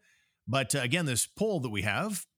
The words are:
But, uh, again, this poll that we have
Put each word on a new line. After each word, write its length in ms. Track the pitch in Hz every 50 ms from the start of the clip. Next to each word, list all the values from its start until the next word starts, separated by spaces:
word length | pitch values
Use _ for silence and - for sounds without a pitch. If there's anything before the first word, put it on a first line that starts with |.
| - _ _ _ _ _ _ _ _
But, 280 | - - 135 131 - -
uh, 40 | 147
again, 260 | 123 127 135 180 175
this 200 | 143 123 110 -
poll 340 | - _ - 202 220 202 165
that 80 | 127 127
we 140 | 107 202 185
have 420 | 208 - 123 175 220 208 175 - - _